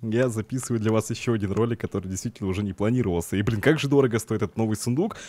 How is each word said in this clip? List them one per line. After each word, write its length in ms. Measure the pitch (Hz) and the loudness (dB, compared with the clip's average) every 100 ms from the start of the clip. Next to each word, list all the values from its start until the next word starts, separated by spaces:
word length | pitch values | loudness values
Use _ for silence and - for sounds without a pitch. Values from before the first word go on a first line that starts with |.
я 260 | 113 110 127 | -2 0 2
записываю 500 | 110 104 131 - 117 | 0 -4 -6 -2 -2
для 100 | 107 | 2
вас 180 | 110 - | 2 0
ещё 220 | 113 - | -4 0
один 180 | 113 101 | 0 0
ролик, 280 | 98 117 117 | 0 0 0
который 260 | - 101 92 | -4 -4 -4
действительно 400 | 95 120 - 98 | -6 -6 -4 -2
уже 140 | 92 | -2
не 100 | 104 | -2
планировался. 640 | 90 104 127 107 85 82 95 | 0 0 2 2 0 0 0
И, 40 | |
блин, 180 | 104 113 | 0 2
как 180 | 123 156 | 2 2
же 80 | 139 | 4
дорого 300 | 139 135 110 | 4 4 2
стоит 220 | - 107 | -2 -2
этот 140 | 101 - | -2 -2
новый 180 | 113 110 | -2 0
сундук. 400 | - 123 208 - | 0 0 0 -4